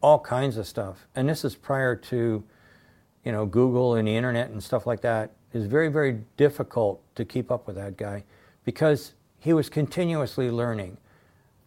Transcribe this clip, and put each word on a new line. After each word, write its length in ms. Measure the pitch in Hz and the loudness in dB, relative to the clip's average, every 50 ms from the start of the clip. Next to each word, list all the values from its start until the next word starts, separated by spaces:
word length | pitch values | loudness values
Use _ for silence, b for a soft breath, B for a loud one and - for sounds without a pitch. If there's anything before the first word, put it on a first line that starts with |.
all 180 | - 143 151 147 | 6 6 6 6
kinds 380 | - - 127 127 135 139 113 110 | 4 -2 -2 -2 0 -2 -2 -4
of 100 | 101 - | -8 -8
stuff. 400 | - - 104 95 95 - - _ _ | -6 -8 -8 -8 -10 -16 -20 _ _
And 120 | 131 131 143 | -2 0 0
this 160 | 160 - - | 0 -2 -4
is 120 | 135 - | -6 -6
prior 400 | - - - 139 135 131 127 120 | -6 -4 -4 -2 0 0 0 -2
to, 480 | 101 - - - 123 117 117 110 107 104 b b b b b b b b b b b b b b _ _ | -2 -6 -4 -2 0 0 0 0 -2 -6 b b b b b b b b b b b b b b _ _
you 80 | 123 | -6
know, 140 | 113 107 107 | -4 -2 -4
Google 500 | 101 90 120 127 131 123 123 127 123 120 | 0 2 4 4 4 4 4 2 4 2
and 120 | 113 110 107 | 2 2 2
the 80 | 107 | 0
internet 340 | 113 123 127 120 117 123 127 | 0 0 0 -2 -2 -2 -4
and 140 | 110 104 98 | -6 -12 -6
stuff 220 | - - 117 - | -4 -4 -2 -2
like 160 | 120 120 101 | -2 -4 -2
that. 300 | - 120 113 110 110 107 - _ _ _ - | 0 0 0 0 -2 -6 -10 _ _ _ -6
It's 120 | 117 107 | -4 -4
very, 240 | 101 120 151 165 160 | 0 2 2 2 2
very 320 | 143 156 147 135 123 107 110 - _ - | 2 0 0 0 0 -4 -8 -14 _ 4
difficult 640 | 143 147 143 - 131 - - 120 113 101 95 - _ _ _ | 4 4 4 0 -8 -4 -2 0 0 0 0 -4 _ _ _
to 100 | - 117 | -10 -10
keep 260 | - - 131 120 - | -6 -4 -6 -2 -2
up 160 | 127 117 - - | -4 -4 -4 -10
with 80 | 95 | -12
that 220 | 92 98 101 90 - | -10 -10 -10 -8 -8
guy 260 | 104 104 101 101 101 b b b b b b b b | -8 -8 -8 -10 -12 b b b b b b b b
because 500 | - 120 - 156 156 151 131 - - - _ _ _ _ _ | -6 -2 2 4 4 4 2 0 -10 -20 _ _ _ _ _
he 140 | - 156 165 | 0 2 4
was 160 | 160 143 - | 4 2 0
continuously 800 | - 156 147 - - - 180 170 165 156 139 107 - - 131 123 | 0 -2 -2 -2 -2 -2 -2 0 0 -2 -2 -4 -2 -2 -2 -2
learning, 480 | 117 117 120 120 113 107 98 90 95 - b b b b b b b b b b b b b | 0 -2 -2 -2 -2 -4 -6 -10 -12 -18 b b b b b b b b b b b b b